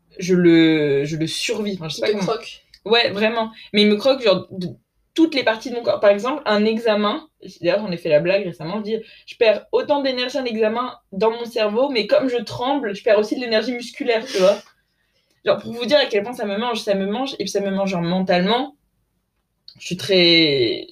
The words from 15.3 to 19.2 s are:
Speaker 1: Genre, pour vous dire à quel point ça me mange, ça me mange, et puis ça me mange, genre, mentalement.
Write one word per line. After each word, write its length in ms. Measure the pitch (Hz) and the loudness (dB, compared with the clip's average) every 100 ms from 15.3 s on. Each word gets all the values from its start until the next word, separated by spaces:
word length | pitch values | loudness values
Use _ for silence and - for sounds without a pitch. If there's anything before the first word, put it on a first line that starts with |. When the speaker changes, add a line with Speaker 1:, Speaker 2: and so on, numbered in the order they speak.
| _ 220 | _ -2
Speaker 1:
Genre, 140 | 214 | -2
pour 120 | 220 | -2
vous 120 | 226 233 | -8 2
dire 140 | 294 | 2
à 60 | 254 | 2
quel 180 | 208 | -2
point 100 | 208 | -4
ça 120 | 254 208 | -6 -6
me 120 | 202 | -4
mange, 240 | 247 220 | -4 -4
ça 140 | 214 196 | -2 -2
me 100 | 196 | -2
mange, 260 | 226 269 - | -4 -6 -6
et 20 | |
puis 100 | 196 | -4
ça 120 | 202 | -2
me 100 | 196 | -2
mange, 200 | 196 196 | -2 -2
genre, 100 | 180 | -2
mentalement. 760 | 170 185 185 180 185 240 285 - _ _ _ _ | -2 -2 2 2 2 0 -2 -10 _ _ _ _